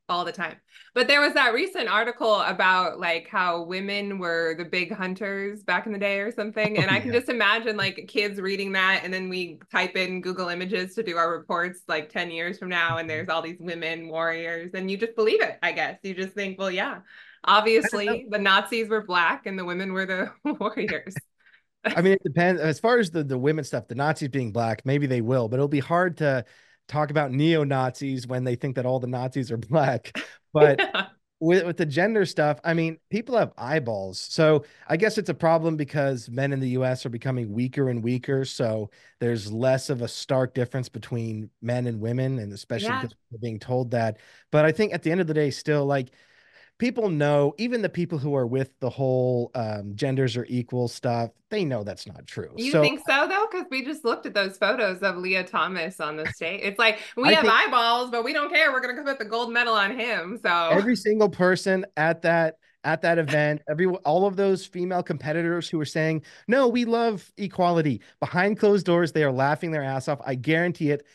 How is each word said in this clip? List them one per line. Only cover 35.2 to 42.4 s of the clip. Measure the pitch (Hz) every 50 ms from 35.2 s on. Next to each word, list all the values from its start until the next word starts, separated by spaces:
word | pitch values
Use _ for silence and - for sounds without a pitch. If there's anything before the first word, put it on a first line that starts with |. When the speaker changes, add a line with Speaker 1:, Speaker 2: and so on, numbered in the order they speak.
| 170 -
Speaker 2:
a | 151
problem | - - 160 165 165 160 165 160
because | 151 147 131 - 156 139 139 135 120 110 120
men | 117 131 139 139
in | 139 135
the | 131 127
U | 123 127 127
S | 127 127 127 -
are | 131
becoming | 113 117 - 135 131 123 117 104
weaker | 101 117 127 127 127 143 139 127
and | 120 117 110
weaker. | 120 127 123 - - 139 135 135
So | - - - 131 113 110 110 104 98 _ _ _ - _ -
there's | 123 120 117 113 98 104
less | 107 113 123 131 - 131 - -
of | 139 120
a | 117 110
stark | - - - - 139 131 131 123 -
difference | 131 123 - - 131 120 -
between | - 117 - - 127 117 113 113 110 107 110 - _ -
men | - 117 123 123 123
and | 120 117 107
women, | 107 113 120 127 131 135 135 123